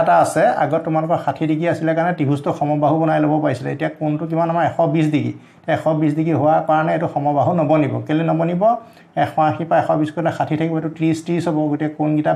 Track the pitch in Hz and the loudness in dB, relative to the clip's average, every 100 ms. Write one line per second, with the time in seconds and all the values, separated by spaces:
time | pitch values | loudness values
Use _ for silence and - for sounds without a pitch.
0 | 170 170 160 160 185 - 143 160 165 156 | 4 4 4 2 2 2 0 -2 -2 -2
1 | 160 160 - - 160 156 170 - 160 160 | 0 -2 -2 -4 -2 0 0 0 0 0
2 | 170 170 135 143 175 160 147 147 147 160 | 0 0 0 0 -2 -2 -2 0 2 2
3 | 160 156 151 151 147 123 139 139 156 151 | 2 2 2 2 0 -2 -4 -4 -6 -4
4 | 151 151 165 160 170 170 151 - 165 160 | -4 -4 -2 -2 0 0 0 2 2 2
5 | 151 147 120 - - - - 147 156 156 | 2 2 -2 -6 -16 -12 -4 -2 0 0
6 | 156 147 160 143 151 160 - 156 165 165 | 0 0 0 2 2 2 2 0 2 -2
7 | 165 151 143 143 147 175 147 156 135 120 | -2 -2 0 2 2 2 2 2 2 -2
8 | 117 156 165 160 170 180 214 233 - - | -2 -2 0 0 0 2 2 0 -4 -20
9 | - - 143 - 156 - 165 165 147 156 | -10 -4 -2 2 0 0 0 0 2 0
10 | 151 170 165 - 139 156 165 160 156 160 | 0 -2 -4 -2 -2 0 0 -2 -4 -2
11 | 160 160 - 170 170 151 151 147 151 156 | 0 0 -2 -2 0 0 0 0 -4 -2
12 | 151 151 156 | 0 0 0